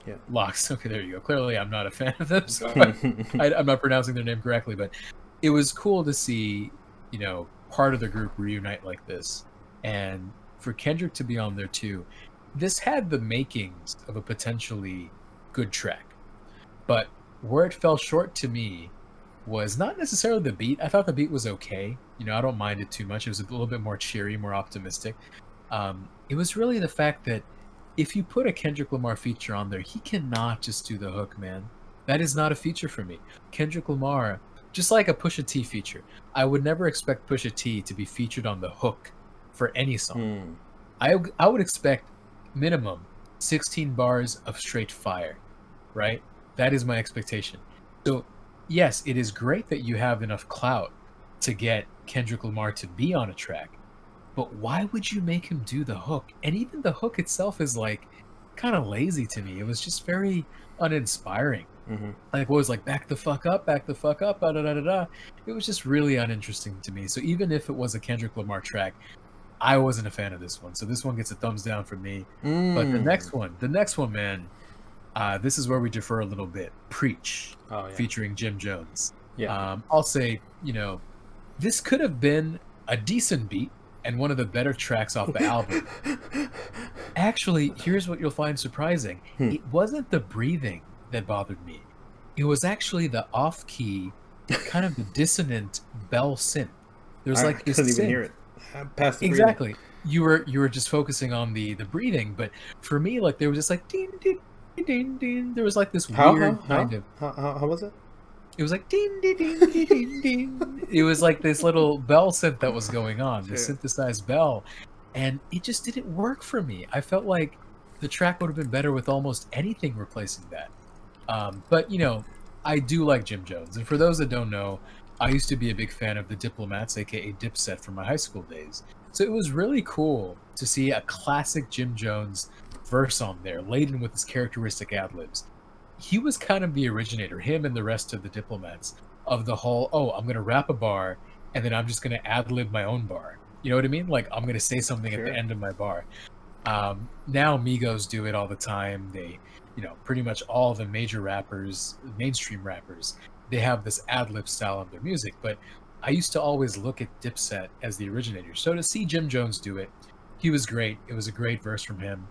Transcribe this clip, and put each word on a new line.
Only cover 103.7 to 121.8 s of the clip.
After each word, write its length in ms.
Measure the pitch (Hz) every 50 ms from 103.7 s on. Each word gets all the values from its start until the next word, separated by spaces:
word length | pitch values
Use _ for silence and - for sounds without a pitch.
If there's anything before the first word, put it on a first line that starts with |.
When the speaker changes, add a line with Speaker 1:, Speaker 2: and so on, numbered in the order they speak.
Speaker 2:
like, 160 | 180 175 - -
ding, 220 | - 381 381 381 381 370
ding, 180 | - 381 370 - - - - - - - -
ding, 100 | - 339
ding, 300 | - 254 247 254 269 262 262
ding. 360 | 262 247 247 247 247 247 240
There 100 | 233 226
was, 120 | 208 196
like, 160 | 208 196 -
this 140 | - 170 -
Speaker 1:
How, 260 | - 110 143 143 160
Speaker 2:
weird 220 | 160 156 151 147 147 -
Speaker 1:
how, 60 | - - 143 139 131
Speaker 2:
kind 40 | 117
Speaker 1:
how, 40 | 110 104
Speaker 2:
of 60 | 101 - - - 147 143 -
Speaker 1:
how, 60 | 143
how, 160 | 139 143 139 139
how 80 | 147
was 160 | 151 165 170
it? 100 | 208 208 - - - - - - - - - - - - -
Speaker 2:
It 60 | -
was 100 | 151 151
like, 160 | 180 196 - -
ding, 300 | 381 403 415 403 392 392
ding, 160 | 381 381 370
ding, 220 | 370 330 320 330 320
ding, 280 | 349 - - 330 320
ding, 340 | - - 254 240 254 277 277
ding. 640 | 285 262 247 247 262 262 262 254 277 - - - - -
It 120 | 185 160
was 200 | 160 160 160 151
like 180 | 170 165 156 -
this 220 | - 156 147 -
little 360 | 170 170 160 165 156 147 147 147
bell 320 | 127 113 147 165 190 190
synth 300 | - - 175 156 131 -
that 120 | 131 127
was 160 | 117 117 107 104
going 320 | 120 117 110 110 107 117
on, 220 | 135 131 117 104
the 60 | 95 98
Speaker 1:
Sure. 80 | 117
Speaker 2:
synthesized 720 | 123 117 143 135 - - 123 - 143 131 123 113 101 98
bell, 380 | 120 135 160 160 143 120 98 - - - - - - - - - - -
and 240 | 131 135 131 135 139 - -
it 120 | 180 175
just 220 | - 240 233 - -
didn't 220 | 240 - 254 - 190 160
work 280 | 185 208 240 277 -
for 180 | - - 277 226
me. 240 | 170 127 95 90 - -
I 80 | - 143
felt 240 | - - 190 196 226
like 320 | 196 185 170 156 143 - - - - - - - - - -
the 80 | 147 135
track 320 | - - 180 175 175 -
would 80 | 175 160
have 80 | 147
been 120 | 160 147 123
better 240 | 127 135 143 147
with 160 | 135 127 - 139
almost 400 | 135 139 139 139 120 - - -
anything 440 | - 135 165 214 220 - 170 139 117
replacing 480 | 107 98 - - 110 101 - - 95 - -
that. 200 | 82 76 76 - - - - - - - - - - - - -
Um, 340 | 113 110 104 101 98 101 - -
but, 200 | 165 160